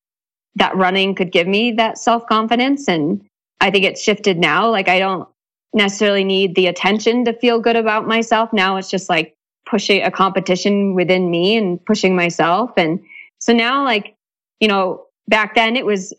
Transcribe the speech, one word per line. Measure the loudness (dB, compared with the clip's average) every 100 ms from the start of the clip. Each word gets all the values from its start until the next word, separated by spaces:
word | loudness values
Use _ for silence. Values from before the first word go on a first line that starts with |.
| _ _ _ _ _ -2
that | -2 0
running | 0 0 -2 -2
could | 0
give | 0 0
me | 0 0
that | 0 -2 -2
self-confidence. | 0 0 0 0 0 0 0 -2 -2
And | -2 0 -4 -8 _ _ -4
I | 0
think | 2 0
it's | 0
shifted | -2 0 0 0
now. | 2 2 0
Like, | 0 0
I | 0
don't | 0 -4 -8 _ _ _ _
necessarily | -2 0 0 0 2
need | 0 0 0 2
the | 0
attention | 0 0 0 0 0 -2
to |
feel | 0 0 2
good | 2 0
about | 0 -2 -2
myself. | -2 0 0 0
Now | 0 0 -2
it's | -4
just, | -6 -2
like, | -2 -2 _ _ _ -4
pushing | -2 0 0
a | 0
competition | 0 0 0 -2 0 0 0 0 0
within | 2 2 0
me | 0 0 0
and | 0 -2 -2
pushing | 0 2 2
myself. | 0 0 0 0 0 0
And | 0 -2 -8 -20 -20 _
so | 0
now, | 2 2 0 0
like, | -2 -4 _ _ _ _ _
you | 0
know, | 2 -2 -4 -14 _ -2
back | 0 2 0
then | 0 0
it | -2
was, | -4 -6